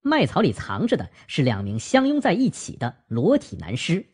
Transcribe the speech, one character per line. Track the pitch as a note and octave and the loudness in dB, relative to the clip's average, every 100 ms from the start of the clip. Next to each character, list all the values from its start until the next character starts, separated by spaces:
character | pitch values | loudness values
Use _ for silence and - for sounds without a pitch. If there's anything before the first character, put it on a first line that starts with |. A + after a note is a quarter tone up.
麦 | C#4 D4+ | 2 2
草 | D#3+ - | 2 2
里 | G#3 | 0
藏 | - - G2+ A#3 | 0 -6 -4 0
着 | C#3+ | -2
的 | F#2 - - | -4 -12 -8
是 | - | 0
两 | B2+ G2+ | 0 0
名 | G2+ G#2+ | -2 -6
相 | - C4 C4+ | 2 2 4
拥 | D4 | 2
在 | C4 | 0
一 | G#3 C4 | 2 0
起 | - - - | -2 -12 -8
的 | A#2+ - _ | -8 -8 _
裸 | A2+ D3+ C#4 | 0 2 2
体 | - E2+ | 0 -12
男 | E2 B2 | -8 -6
尸。 | - E3+ - | -2 -2 -4